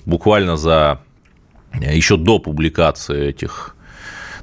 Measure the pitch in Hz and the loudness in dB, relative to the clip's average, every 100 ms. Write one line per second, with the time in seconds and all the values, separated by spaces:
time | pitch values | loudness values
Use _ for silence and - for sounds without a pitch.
0 | - 85 107 104 92 80 78 80 76 71 | -4 0 2 2 2 0 2 4 2 0
1 | - _ _ _ _ _ _ - 69 78 | -8 _ _ _ _ _ _ -8 -2 0
2 | 85 101 80 107 - 73 80 78 80 - | 2 2 4 2 0 -2 -2 2 0 0
3 | - 71 71 69 - - - - - - | -6 -4 -4 -6 -10 -12 -16 -20 -20 -20
4 | - - - - | -20 -18 -18 -8